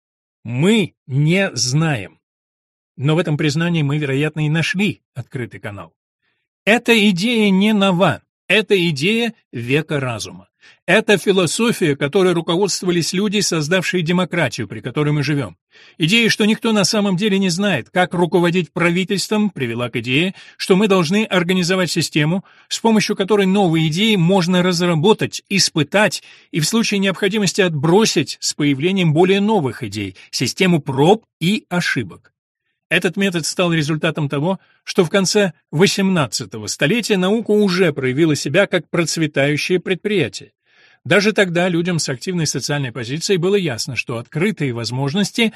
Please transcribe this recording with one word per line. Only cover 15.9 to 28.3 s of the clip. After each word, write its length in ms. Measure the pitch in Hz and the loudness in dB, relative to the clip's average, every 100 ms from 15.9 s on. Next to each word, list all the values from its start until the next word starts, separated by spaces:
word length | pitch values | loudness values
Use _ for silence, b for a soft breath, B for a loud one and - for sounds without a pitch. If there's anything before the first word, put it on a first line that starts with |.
| b | b
Идея, 320 | 160 233 220 | 2 2 2
что 160 | - | 2
никто 280 | 214 220 - | 0 0 0
на 120 | 214 | 0
самом 320 | 277 220 202 175 | 2 0 0 0
деле 220 | 220 196 | 0 0
не 100 | 190 | 0
знает, 400 | 170 202 147 110 | -2 -2 -2 -4
как 220 | 180 180 | -2 -2
руководить 600 | 175 175 180 175 180 165 | 0 0 2 2 0 -2
правительством, 800 | - 170 175 185 196 - 214 208 | -2 0 0 -2 -4 -2 0 0
привела 380 | - 123 117 120 | -2 -6 -4 -4
к 80 | 120 | -6
идее, 380 | 117 131 180 - B B | -2 0 0 -4 B B
что 180 | - 190 | 0 2
мы 100 | 214 | 4
должны 380 | 190 156 202 | 2 2 0
организовать 680 | 220 185 175 185 170 190 175 | 2 0 0 0 0 0 0
систему, 540 | 170 - 156 151 185 - b b | -2 -2 0 0 0 -6 b b
с 100 | - | -2
помощью 380 | 220 220 175 208 | 2 2 2 -2
которой 300 | 196 208 190 | 0 2 4
новые 420 | 202 185 160 160 | 4 4 2 2
идеи 280 | 160 226 208 | 2 2 4
можно 460 | 165 196 170 180 | 4 4 4 2
разработать, 800 | 180 170 175 160 185 214 135 - - | 2 0 0 2 2 2 0 -6 -4
испытать 720 | 196 - 160 143 190 208 - B B B | -2 0 0 0 2 0 -2 B B B
и 100 | 165 | -4
в 60 | 151 | -2
случае 320 | 226 220 202 | 0 0 0
необходимости 640 | 196 185 202 214 202 - | -2 0 -2 0 -2 0
отбросить 720 | 185 151 156 185 226 185 139 | 0 0 2 4 4 0 -2